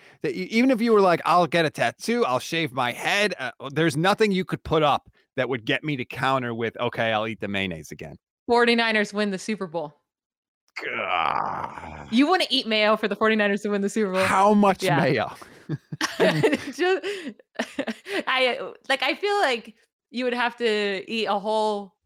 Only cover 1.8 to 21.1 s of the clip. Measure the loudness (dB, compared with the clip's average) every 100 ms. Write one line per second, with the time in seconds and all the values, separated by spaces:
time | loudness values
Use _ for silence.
1.8 | -2 -2 -2 0 2 0 -2 -4 -2 -2
2.8 | -2 -2 -2 0 0 -2 -10 -10 -6 0
3.8 | 0 2 2 2 2 0 -2 -6 0 2
4.8 | 4 2 -2 _ _ -4 -4 -4 -2 -4
5.8 | -2 -6 -6 -4 0 0 -2 -4 -4 -2
6.8 | -4 -2 0 0 -2 -6 -4 -2 -4 -6
7.8 | -12 -16 -16 -16 _ _ -2 2 2 2
8.8 | 2 0 -2 -2 -4 -4 -6 -6 -6 -8
9.8 | -8 -12 _ _ _ _ _ _ _ -14
10.8 | -8 -6 -2 0 0 -2 -4 -6 -10 -12
11.8 | -14 -14 -2 2 4 2 2 -2 0 2
12.8 | 2 2 0 2 2 2 2 0 -2 -2
13.8 | -2 -2 0 2 2 4 6 6 6 4
14.8 | 2 2 2 2 -2 -8 -20 -18 -10 -10
15.8 | _ -8 -6 0 2 4 2 0 -4 -2
16.8 | 0 0 -2 -8 -10 -16 _ -10 -8 -8
17.8 | -8 -8 -8 -6 -2 0 0 -2 -8 -8
18.8 | -2 0 0 -2 0 0 0 -2 -6 -20
19.8 | _ _ _ -6 -4 -2 -4 -2 -2 0
20.8 | -2 -4 -6